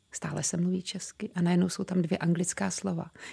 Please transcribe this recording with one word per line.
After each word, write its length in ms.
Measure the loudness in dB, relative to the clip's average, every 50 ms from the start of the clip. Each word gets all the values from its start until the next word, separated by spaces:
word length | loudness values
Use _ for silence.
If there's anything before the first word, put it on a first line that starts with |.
| _ _ -12
stále 300 | -8 -6 -4 -4 -2 -2
se 140 | 0 0
mluví 260 | 2 2 2 2 0 -2
česky 480 | -4 -8 -8 -10 -10 -10 -10 -10 -6 -2
a 80 | 0 2
najednou 260 | 4 6 6 4 4
jsou 160 | 2 -2 -4
tam 180 | 0 2 2 2
dvě 160 | 2 0 0
anglická 520 | 2 2 2 2 2 -2 -2 -2 -2 -2
slova, 400 | -2 -2 -2 -2 -2 -2 -4 -8 -12 -16 -16 -16